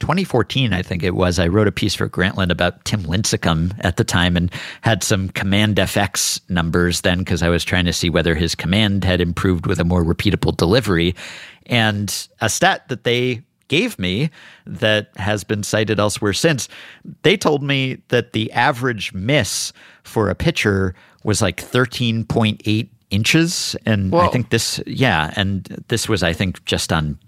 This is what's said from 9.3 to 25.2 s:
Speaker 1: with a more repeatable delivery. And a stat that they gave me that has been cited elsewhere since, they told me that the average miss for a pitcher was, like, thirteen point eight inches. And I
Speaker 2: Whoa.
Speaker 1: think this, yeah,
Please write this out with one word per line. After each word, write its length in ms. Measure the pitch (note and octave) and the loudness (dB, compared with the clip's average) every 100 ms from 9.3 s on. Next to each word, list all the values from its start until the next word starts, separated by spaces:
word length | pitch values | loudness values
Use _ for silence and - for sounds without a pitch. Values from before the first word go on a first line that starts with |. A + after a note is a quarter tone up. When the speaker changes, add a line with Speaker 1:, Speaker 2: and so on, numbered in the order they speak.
| E2+ F#2+ F2 E2 | 0 0 0 0
Speaker 1:
with 120 | F2+ | 0
a 60 | |
more 200 | E2+ F2+ | 2 2
repeatable 520 | E2 E2+ G#2 E2 - - | 2 0 0 0 0 0
delivery. 580 | F2 A#2+ G#2 E2+ E2+ F2+ - - - - - | 2 2 2 2 2 -2 -10 -18 -20 -20 -2
And 460 | B2 A2 G2+ G2+ - - - | 0 2 0 -4 -6 -10 -4
a 80 | A2 | -2
stat 400 | - F3+ F3 - | 2 2 2 -4
that 160 | B2 | -6
they 380 | B2 A#2+ B2+ A#2 - _ - | 0 0 0 -4 -8 _ -2
gave 280 | D3+ A#3+ - | 0 0 -2
me 320 | F2+ F#2+ D#3 - - - - | -2 -2 -2 -6 -20 -20 -16
that 440 | F#2+ A2 G#2+ G#2+ - | -2 2 2 0 -6
has 280 | G2 G#2+ | -2 -2
been 180 | - G#2+ | -2 -4
cited 380 | G#2 G#2+ A2 G2+ | -2 0 0 2
elsewhere 320 | G#2 - G#2 | 0 0 -2
since, 360 | F#2 E3 C#3 - - - - - - | 2 2 0 -4 -14 -20 -20 -20 0
they 140 | D#3+ G3+ | 2 2
told 260 | - D3 | 2 0
me 360 | C#3+ C#3 C3 - - | 0 -2 -2 -6 -2
that 240 | B2 A2+ | -2 0
the 180 | A2+ A2 | -4 -2
average 640 | - B2+ B2 C3 A2+ - | 2 2 2 -2 -4 -6
miss 580 | F#2+ G#2 D3 G#2 - - - - - | -6 0 2 0 -4 -8 -12 -20 -20
for 260 | - A#2 G2 | -8 -2 0
a 60 | |
pitcher 600 | F#2 C3 - A2 G2 F#2+ F#2 - _ | 0 -2 0 2 2 0 -4 -18 _
was, 180 | - G2+ | -4 0
like, 200 | G2 - | 0 -2
thirteen 640 | - B2+ B2 - A#2+ A2+ | -4 0 0 0 -2 -2
point 360 | A2 A#2 A2 G#2 - | -2 0 0 0 -2
eight 240 | G#2+ A#2 _ - | -2 -2 _ -4
inches. 640 | G2+ A2 D#3+ E3 - - - | -2 2 2 2 -2 -6 -6
And 280 | - G#2 F#2+ | 0 0 2
I 100 | E3 | 2
Speaker 2:
Whoa. 40 | F3 | 2
Speaker 1:
think 180 | B2 - | 2 0
this, 320 | A#2 - - - | 0 -2 -6 -6
yeah, 460 | - B2+ E2+ | 0 2 2